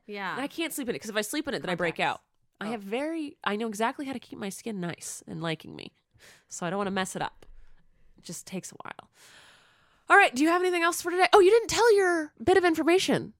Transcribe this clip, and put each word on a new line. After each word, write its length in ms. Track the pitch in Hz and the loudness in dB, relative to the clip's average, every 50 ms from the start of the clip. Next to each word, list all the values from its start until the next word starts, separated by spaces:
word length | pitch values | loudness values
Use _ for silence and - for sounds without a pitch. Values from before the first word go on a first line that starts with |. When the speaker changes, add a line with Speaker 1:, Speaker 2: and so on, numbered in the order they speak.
| _ | _
Speaker 1:
Yeah. 280 | - 208 202 196 180 160 | -14 -12 -10 -8 -8 -6
Speaker 2:
And 80 | 185 | -6
I 60 | 269 | -8
can't 240 | 285 - 320 330 294 | -8 -6 -8 -8 -6
sleep 160 | - 294 262 | -6 -8 -8
in 80 | 247 - | -8 -8
it 40 | 135 | -8
'cause 100 | - 214 | -8 -8
if 60 | 202 | -6
I 40 | 214 | -6
sleep 260 | 208 - 294 302 302 | -4 -4 -6 -6 -6
in 60 | - 214 | -6 -6
it, 60 | 151 | -6
then 80 | 156 180 | -4 -6
I 60 | 175 | -4
break 200 | 165 175 165 - | -4 -4 -4 -2
Speaker 1:
Contacts. 240 | - 175 139 - - | -2 -2 -2 -4 -6
Speaker 2:
out. 0 | _ _ _ _ _ _ _ - | _ _ _ _ _ _ _ -12
I 60 | 196 | -10
Speaker 1:
Oh. 40 | 214 | -8
Speaker 2:
have 100 | 240 214 | -8 -10
very, 560 | 196 196 220 254 294 320 330 330 294 285 - _ - | -8 -8 -6 -6 -4 -6 -6 -6 -8 -10 -10 _ -6
I 120 | 202 202 | -6 -4
know 120 | 208 233 | -4 -4
exactly 380 | 226 202 196 226 247 277 - 285 | -6 -4 -4 -4 -4 -4 -6 -10
how 80 | 269 269 | -10 -10
to 60 | 233 | -12
keep 180 | - - - - | -12 -16 -14 -12
my 100 | 214 196 | -12 -12
skin 300 | - - - 226 214 185 | -12 -10 -10 -10 -8 -6
nice 440 | 175 170 - - - - - - - | -6 -8 -8 -10 -12 -14 -16 -16 -14
and 140 | - - 160 | -14 -10 -8
liking 340 | 165 165 160 - - - 78 | -6 -6 -6 -8 -10 -14 -16
me, 180 | - - - _ _ _ _ _ _ - - - _ _ | -16 -16 -18 _ _ _ _ _ _ -20 -20 -20 _ _
so 180 | _ - - 180 | _ -12 -8 -6
I 40 | 165 | -4
don't 80 | 185 | -4
wanna 140 | 202 202 190 | -4 -4 -4
mess 240 | 196 190 185 - - | -4 -4 -4 -4 -6
it 60 | 175 | -8
up. 240 | 147 - - - - - - - - - - - _ _ _ _ _ _ _ | -8 -8 -10 -14 -20 -20 -20 -20 -20 -20 -20 -20 _ _ _ _ _ _ _
It 60 | _ - | _ -18
just 220 | - 170 - - | -16 -16 -16 -14
takes 240 | - 190 180 - - | -12 -12 -12 -12 -12
a 40 | - | -16
while. 340 | - - - - - - _ _ _ - - - - - - _ _ _ _ _ _ _ _ _ _ _ - | -16 -16 -16 -16 -18 -20 _ _ _ -20 -20 -20 -20 -20 -20 _ _ _ _ _ _ _ _ _ _ _ 6
All 60 | 349 | 6
right, 180 | 403 392 - - | 8 8 6 4
do 80 | 247 302 | 2 2
you 60 | 330 | 4
have 120 | 339 359 | 4 2
anything 220 | 359 370 359 339 330 | 2 0 0 0 0
else 180 | 349 339 - | 0 0 -2
for 100 | - 349 | -4 -2
today? 160 | 349 359 359 - - | 0 2 4 6 8
Oh, 60 | 415 | 8
you 80 | 349 381 | 8 8
didn't 180 | 440 466 440 311 | 6 4 4 2
tell 240 | 320 370 466 480 403 | 0 4 6 6 6
your 380 | 403 381 359 349 320 302 - _ - | 6 4 2 2 0 -4 -6 _ -2
bit 140 | 226 349 381 | 2 4 4
of 80 | 392 349 | 6 4
information. 680 | 349 330 320 311 320 349 381 - - 214 - 165 208 - | 4 2 2 2 2 2 2 2 2 0 -2 -2 -6 -14